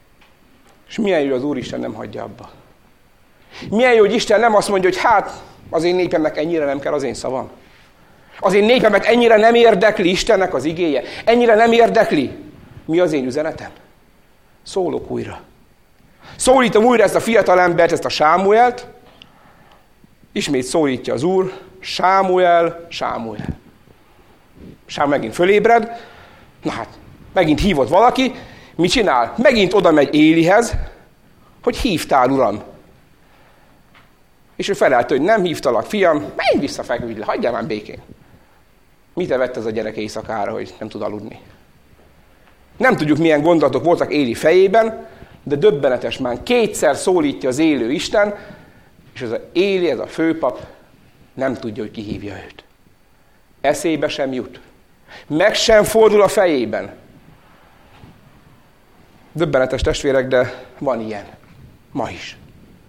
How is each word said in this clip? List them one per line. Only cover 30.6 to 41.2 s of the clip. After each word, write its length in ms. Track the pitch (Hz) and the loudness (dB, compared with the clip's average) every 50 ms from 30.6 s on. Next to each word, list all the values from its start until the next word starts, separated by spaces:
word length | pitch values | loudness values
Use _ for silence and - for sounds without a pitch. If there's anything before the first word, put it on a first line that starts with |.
| 233 226 - - - - - - - _ _ _ _ _ _ _ _ _ _ _ - | 2 0 -2 -6 -6 -6 -10 -20 -20 _ _ _ _ _ _ _ _ _ _ _ -6
hogy: 140 | 247 240 - | -4 -4 -2
"Hívtál, 520 | - 254 180 143 - - 165 135 127 131 | -2 -2 -2 -2 -2 0 2 2 2 2
uram?" 320 | 139 135 127 104 98 107 - - - - _ _ _ _ _ _ _ _ _ _ _ _ _ _ _ _ _ _ _ _ _ _ _ _ _ _ _ _ _ _ _ _ _ _ _ | 2 2 0 0 -2 -4 -10 -14 -20 -20 _ _ _ _ _ _ _ _ _ _ _ _ _ _ _ _ _ _ _ _ _ _ _ _ _ _ _ _ _ _ _ _ _ _ _
És 140 | - 190 - | -8 -6 -4
ő 40 | 196 | -2
felelte, 400 | - 220 160 135 120 113 - 151 | 2 2 4 4 2 2 2 0
hogy: 100 | 127 147 | 0 2
"Nem 200 | 190 226 220 180 | 2 2 2 2
hívtalak, 420 | 175 147 - - 139 120 107 110 | -2 -4 -4 -2 0 0 0 -2
fiam, 320 | - - 208 185 170 156 147 | -2 -2 0 2 2 2 0
menj 420 | 147 - - - - 370 403 262 | -2 -8 -8 -4 0 0 0 0
vissza, 240 | 143 131 - - - | 0 -4 -6 -8 -8
feküdj 360 | - - - - 117 110 107 | -6 -6 -6 -6 -8 -10 -10
le, 60 | 104 | -8
hagyjál 260 | - - - 226 120 | -8 -6 -4 -2 -4
már 140 | 113 110 113 | -4 -4 -6
békén." 360 | - 110 107 - - - - - - - _ - _ - - _ _ _ _ _ _ _ _ _ _ _ _ _ _ - | -6 -6 -8 -8 -12 -16 -18 -20 -20 -20 _ -20 _ -20 -20 _ _ _ _ _ _ _ _ _ _ _ _ _ _ -8
Mit 180 | 120 120 120 | -8 -4 -2
evett 260 | 139 127 127 123 - 123 | -2 -2 -2 -2 -4 -6
ez 80 | 110 | -6
a 40 | 113 | -6
gyerek 260 | 107 113 107 110 107 | -6 -6 -6 -6 -8
éjszakára, 560 | 110 107 107 - - 107 - 110 110 101 104 | -8 -10 -8 -8 -10 -10 -8 -6 -6 -6 -6
hogy 240 | 107 101 107 104 - - | -6 -8 -10 -12 -14 -14
nem 100 | 110 107 | -14 -12
tud 120 | - 107 | -10 -8
aludni? 380 | 104 101 101 107 | -8 -8 -8 -10